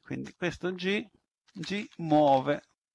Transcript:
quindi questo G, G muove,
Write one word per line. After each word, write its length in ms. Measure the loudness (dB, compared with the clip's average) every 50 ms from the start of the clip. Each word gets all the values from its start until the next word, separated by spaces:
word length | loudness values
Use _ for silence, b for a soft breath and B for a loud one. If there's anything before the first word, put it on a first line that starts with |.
| _
quindi 300 | -10 -10 -8 -10 -10 -10
questo 380 | -8 -6 -6 -6 -6 -6 -8 -6
G, 320 | -4 -2 -2 -2 -2 -4 -8 _ _ _ _ _ _ _ _ -14
G 340 | -12 -8 -6 -6 -6 -8 -8 _
muove, 640 | -8 -2 2 4 6 6 6 6 4 4 2 -2 -2 -4 _ _ _ _ _ _